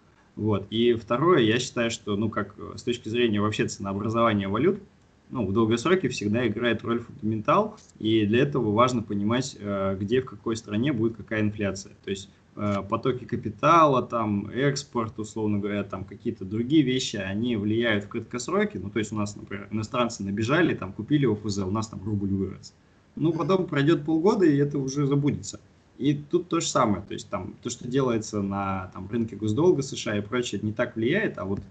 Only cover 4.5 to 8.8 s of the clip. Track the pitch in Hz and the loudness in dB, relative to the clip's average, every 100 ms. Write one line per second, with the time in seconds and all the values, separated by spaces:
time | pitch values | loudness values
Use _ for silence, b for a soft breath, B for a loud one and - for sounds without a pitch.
4.5 | 107 160 208 - _ _ _ _ 131 95 | 2 2 2 -6 _ _ _ _ -4 0
5.5 | 98 113 117 160 185 135 - 104 110 123 | 2 4 2 2 2 2 -2 -2 0 0
6.5 | 104 117 110 - 117 117 - 107 110 107 | 0 0 -2 -2 -4 -4 -6 -4 -2 2
7.5 | 170 220 B B - 107 113 104 117 143 | 2 2 B B -6 2 4 4 4 4
8.5 | 143 110 104 | 2 0 4